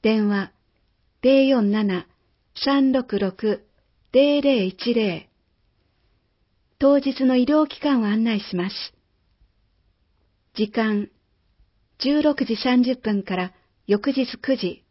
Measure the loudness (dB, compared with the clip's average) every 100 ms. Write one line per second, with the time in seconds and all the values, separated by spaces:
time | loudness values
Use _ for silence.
0 | 2 2 0 -2 -4 _ _ _ _ _
1 | _ _ 2 4 4 2 2 0 -2 -4
2 | -8 _ _ _ _ -8 -2 2 2 0
3 | -2 -4 -4 -4 -4 -4 _ _ _ _
4 | _ 4 4 4 2 0 -2 -4 -2 0
5 | -2 -4 -12 _ _ _ _ _ _ _
6 | _ _ _ _ _ _ _ _ 4 4
7 | 2 -2 0 2 2 2 0 -2 -2 0
8 | 0 0 0 -2 -4 -6 -6 -8 -14 _
9 | _ _ _ _ _ _ _ _ _ _
10 | _ _ _ _ _ -6 -4 -2 -2 -2
11 | -6 _ _ _ _ _ _ _ _ _
12 | -2 0 0 0 -4 -4 0 2 0 -2
13 | -4 -4 -4 -8 -8 _ _ _ -2 -2
14 | 0 -2 -4 -6 -4 -4 -4 -10 _